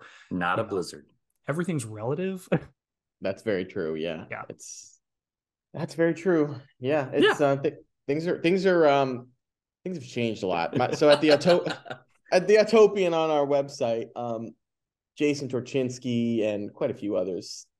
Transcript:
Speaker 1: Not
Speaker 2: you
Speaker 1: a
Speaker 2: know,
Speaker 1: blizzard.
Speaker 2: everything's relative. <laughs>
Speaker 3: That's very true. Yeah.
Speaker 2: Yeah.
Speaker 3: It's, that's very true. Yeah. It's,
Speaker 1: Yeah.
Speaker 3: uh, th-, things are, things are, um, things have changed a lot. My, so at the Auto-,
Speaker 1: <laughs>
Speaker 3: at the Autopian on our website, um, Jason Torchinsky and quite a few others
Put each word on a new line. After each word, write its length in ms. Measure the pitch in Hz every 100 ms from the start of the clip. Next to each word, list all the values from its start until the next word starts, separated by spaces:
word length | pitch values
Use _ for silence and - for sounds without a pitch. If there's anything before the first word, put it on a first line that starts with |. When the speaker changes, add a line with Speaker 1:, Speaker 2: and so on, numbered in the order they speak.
| - - -
Speaker 1:
Not 260 | 92 87 95
Speaker 2:
you 60 |
Speaker 1:
a 20 | 104
Speaker 2:
know, 40 |
Speaker 1:
blizzard. 340 | 98 82 76 71 _ _ _ -
Speaker 2:
everything's 380 | 151 175 156 110
relative. 640 | 107 113 151 190 185 - 175 - _
<laughs> 380 | _ _ _ _
Speaker 3:
That's 220 | 95 95
very 220 | 113 95 90
true. 280 | 101 80
Yeah. 320 | 80 82 80 -
Speaker 2:
Yeah. 120 | 110 -
Speaker 3:
It's, 500 | - - - - _ _ _ _ _ _ _ _ 143
that's 180 | 165
very 220 | - 165 160
true. 400 | 190 165 147 123 - _
Yeah. 300 | 127 151 131
It's, 260 | 147 415 180
Speaker 1:
Yeah. 60 | 143
Speaker 3:
uh, 80 | 139
th-, 180 | 151 - - _ -
things 220 | 147 170
are, 100 | 147
things 240 | 165 190 190
are, 200 | 175 151
um, 440 | 139 131 123 - _ _ _ _ _
things 140 | 185 175
have 80 | 123
changed 380 | 123 117 101
a 40 | 95
lot. 280 | 85 82 131
My, 160 | 123
so 180 | 151 151
at 120 | 143
the 100 | 156
Auto-, 340 | 143 175 175 - - - -
Speaker 1:
<laughs> 320 | _ _ _
Speaker 3:
at 140 | 185 185
the 100 | 214
Autopian 560 | 208 226 208 208 180
on 180 | 165 160
our 140 | 151 139
website, 640 | 143 139 - 120 117 110 -
um, 340 | 120 113 113 - _ _ _ _ _ -
Jason 300 | 147 143 135
Torchinsky 960 | 123 123 135 123 123 127 117 117 117
and 300 | 107 104 104
quite 180 | - 143
a 20 |
few 220 | - 101 104
others 500 | 92 90 - - - _